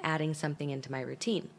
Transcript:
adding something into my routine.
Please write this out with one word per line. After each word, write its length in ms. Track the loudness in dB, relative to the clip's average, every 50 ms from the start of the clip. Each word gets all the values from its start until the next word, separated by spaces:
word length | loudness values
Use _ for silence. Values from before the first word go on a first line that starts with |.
adding 320 | 2 2 2 4 2 2 2
something 360 | 2 0 0 0 0 -2 -2
into 220 | -2 -2 -4 -4
my 80 | -4 -2
routine. 480 | -2 -4 -4 -2 0 2 2 2 0 -4 -10